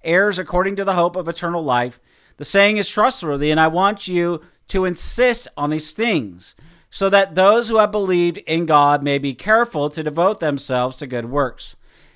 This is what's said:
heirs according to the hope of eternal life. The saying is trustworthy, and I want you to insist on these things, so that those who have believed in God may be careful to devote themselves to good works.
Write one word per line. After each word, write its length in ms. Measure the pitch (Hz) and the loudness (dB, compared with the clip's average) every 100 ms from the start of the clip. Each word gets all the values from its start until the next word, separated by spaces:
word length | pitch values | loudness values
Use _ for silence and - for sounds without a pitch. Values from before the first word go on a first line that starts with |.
heirs 340 | 165 175 208 180 | 0 2 2 -2
according 380 | 175 175 190 196 | -2 -2 0 -2
to 100 | 196 | 0
the 80 | |
hope 220 | 180 175 180 | 0 0 -2
of 120 | 165 | -6
eternal 360 | 165 170 170 | -6 -6 -4
life. 360 | 151 123 123 - _ _ _ - | 0 0 -2 -8 _ _ _ -14
The 80 | 143 | -2
saying 320 | 196 202 214 | 2 4 2
is 100 | 190 | -2
trustworthy, 640 | - 240 - 165 143 151 | 0 0 0 -4 -2 2
and 100 | 156 | 4
I 80 | 160 | 2
want 400 | 170 196 208 - | 4 0 0 -4
you 340 | 175 175 170 - _ - | -2 0 -4 -10 _ -6
to 180 | 190 185 | -2 -2
insist 640 | 175 - - 247 233 - - | -4 -6 0 0 0 -8 -6
on 140 | 147 | -4
these 240 | 156 156 | -4 -6
things, 600 | - 233 175 104 87 - _ - _ _ | -4 -2 -2 -4 -12 -20 _ -20 _ _
so 180 | - 196 | -4 2
that 260 | 196 190 165 | 2 2 4
those 340 | 190 226 226 | 4 4 2
who 80 | 220 | 2
have 120 | 208 | 2
believed 480 | 208 190 180 175 170 | 0 0 2 0 -2
in 260 | - 165 160 | -4 -2 2
God 360 | 151 143 143 | 4 4 2
may 160 | 139 139 | 0 -2
be 160 | 139 | -2
careful 560 | 131 208 220 233 151 147 | -6 0 2 2 -2 -4
to 140 | 160 | -4
devote 380 | 151 147 185 214 | -6 0 0 0
themselves 560 | 156 139 - 127 127 127 | -2 -4 -4 -2 -2 -6
to 100 | 139 | -8
good 220 | 123 117 | -8 -4
works. 480 | 143 131 - - - _ _ _ | -2 -4 -6 -18 -20 _ _ _